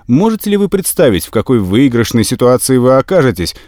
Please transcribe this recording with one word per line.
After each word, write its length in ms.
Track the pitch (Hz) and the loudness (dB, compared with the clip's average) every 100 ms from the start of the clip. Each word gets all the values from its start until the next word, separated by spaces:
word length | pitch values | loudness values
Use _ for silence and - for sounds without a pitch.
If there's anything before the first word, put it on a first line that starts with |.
| - | -2
можете 460 | 127 220 220 208 | 0 2 -2 -2
ли 60 | 202 | -2
вы 120 | 202 | 0
представить, 560 | 151 - - 151 92 - | -2 -4 0 2 0 -2
в 60 | |
какой 260 | 113 - 123 | -4 0 0
выигрышной 640 | 95 104 139 117 113 117 | 0 2 2 0 -2 0
ситуации 540 | 107 127 123 123 - 131 | -2 0 0 0 0 0
вы 200 | 123 131 | 2 2
окажетесь, 580 | - 190 135 90 82 - | 2 0 0 -2 -6 -10